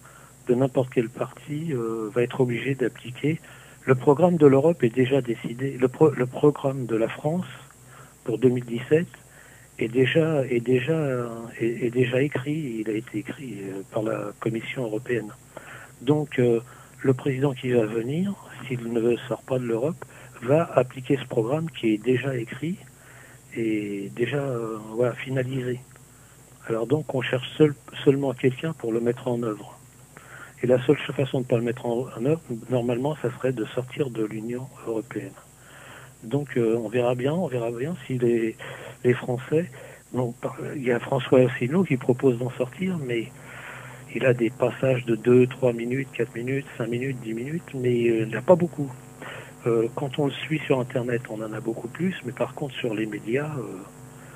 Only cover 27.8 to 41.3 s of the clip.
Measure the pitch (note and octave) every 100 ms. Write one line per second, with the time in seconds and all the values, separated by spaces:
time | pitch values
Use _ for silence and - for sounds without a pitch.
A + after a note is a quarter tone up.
27.8 | - - - C#3 C#3 B2+ C3+ B2+ D#3+ D#3
28.8 | A#2 A2+ A#2 A#2+ - A#2+ A#2+ G#2 - -
29.8 | - - - - - - - - B2+ B2+
30.8 | B2+ D3 - C#3+ C3+ C3+ B2 A#2+ A#2+ A#2
31.8 | A#2+ A#2 C3 - B2 D#3+ - A#2 A2+ B2+
32.8 | A#2+ A#2+ C#3 D#3 A#2+ A#2+ B2+ C3 G#2+ -
33.8 | B2 - C#3+ A2+ G#2+ G#2+ A2 B2 C3 -
34.8 | - A2 G#2 G#2+ F#2+ - - - - -
35.8 | - - - - A2 C#3 C#3+ - A#2 A2+
36.8 | A2 B2 A#2+ B2+ B2+ D#3+ E3+ B2+ A#2 A#2+
37.8 | C#3 F3+ - C3 A#2+ A#2 A2+ A2+ - -
38.8 | - - B2+ A#2+ - B2 B2+ D3+ F3+ -
39.8 | - - - B2 B2 A#2 C3+ B2+ D3 A#2
40.8 | B2+ A#2+ - C#3 -